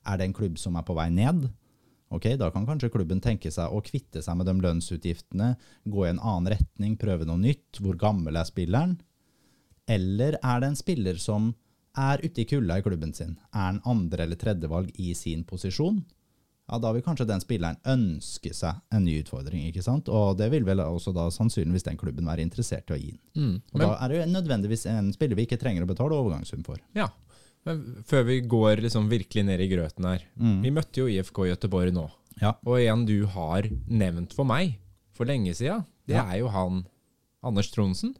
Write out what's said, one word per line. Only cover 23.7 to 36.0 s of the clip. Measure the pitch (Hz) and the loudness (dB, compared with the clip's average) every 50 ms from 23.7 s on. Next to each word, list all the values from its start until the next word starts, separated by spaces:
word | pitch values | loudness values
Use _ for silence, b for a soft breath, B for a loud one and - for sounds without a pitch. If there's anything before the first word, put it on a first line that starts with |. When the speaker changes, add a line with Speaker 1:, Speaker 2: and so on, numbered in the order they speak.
| - | -2
Speaker 1:
Og | 143 | 0
Speaker 2:
men | - - | 2 2
Speaker 1:
da | - - | 2 0
er | 127 127 | -2 -2
det | 151 170 | -2 0
jo | 160 170 | 0 0
nødvendigvis | 180 190 175 151 127 104 98 104 113 113 - | 0 0 0 0 0 0 0 0 -2 -2 -2
en | 92 113 107 101 98 101 | -2 -2 0 0 0 0
spiller | - 156 139 104 | 0 0 0 2
vi | 101 117 - | 0 0 0
ikke | - - | -2 -2
trenger | - 127 101 85 90 | -2 -2 -2 0 0
å | 90 | -2
betale | 92 98 131 151 160 | 0 0 0 0 0
overgangssum | 143 127 101 80 - - - - - - | 0 0 0 -2 -4 -6 -8 -8 -10 -8
for. | - 120 - - _ - | -8 -10 -12 -12 _ -4
Speaker 2:
Ja, | 214 185 107 - - - b b b b b b b - | -2 -2 -2 -4 -10 -20 b b b b b b b -8
men | 165 165 156 135 120 123 104 110 | -6 -6 -6 -6 -10 -12 -14 -4
før | - 151 135 120 | 2 4 4 4
vi | 120 131 131 | 4 4 2
går | 123 113 120 113 110 107 107 104 | 2 4 4 6 8 8 6 6
liksom | 113 117 - 110 107 107 | 4 2 2 2 2 2
virkelig | 120 113 98 - - 107 101 | 2 0 0 0 0 2 2
ned | 101 95 87 | 2 2 2
i | 95 95 | 2 2
grøten | 92 87 82 78 - - 90 | 2 2 0 -2 -2 -2 -2
her. | 90 92 87 - - _ - | 0 0 -2 -4 -8 _ 0
Speaker 1:
Mm. | 117 113 101 95 104 | 2 4 4 4 2
Speaker 2:
Vi | 131 | 2
møtte | 143 160 151 - - 135 131 | 2 0 0 -2 -2 0 0
jo | 123 | 2
I | 104 95 | 2 0
F | 92 - - | -2 -2 -2
K | 101 95 90 | 0 0 0
Göteborg | 90 - - 98 95 92 90 90 90 | 0 0 0 0 2 2 2 2 2
nå. | 87 78 76 - _ _ _ - - | 0 -2 -4 -8 _ _ _ -4 0
Speaker 1:
Ja. | 104 107 117 - - | 0 0 0 0 -2
Speaker 2:
Og | 120 123 127 | 0 2 4
en | 120 110 110 117 117 | 4 4 4 2 2
du | 107 107 101 104 | 2 2 2 2
har | 101 95 95 82 78 85 98 104 107 - 64 - - | 0 -2 -4 -2 0 0 0 0 0 -4 -6 -4 0
nevnt | 120 110 98 90 85 85 87 - - | 2 2 2 2 0 -2 -4 -4 -2
for | - 139 127 | 0 0 2
meg | 110 151 190 170 110 - - - - _ _ _ _ | 2 2 0 0 -2 -4 -10 -18 -20 _ _ _ _
for | - 120 | -4 -2
lenge | 127 143 127 101 90 82 | -2 0 0 0 -2 -2
siden, | - 120 147 208 233 165 - _ _ | -2 -2 -2 -2 -4 -6 -8 _ _